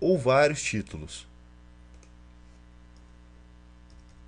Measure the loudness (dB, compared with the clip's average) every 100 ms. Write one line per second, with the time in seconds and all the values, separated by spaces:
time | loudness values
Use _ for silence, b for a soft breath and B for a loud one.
0 | 0 2 4 4 4 0 -6 -6 -6 -12
1 | -14 -16 -20 -20 -20 -20 -20 -20 -20 -20
2 | -20 -20 -20 -20 -20 -20 -20 -20 -20 -20
3 | -20 -20 -20 -20 -20 -20 -20 -20 -20 -20
4 | -20 -20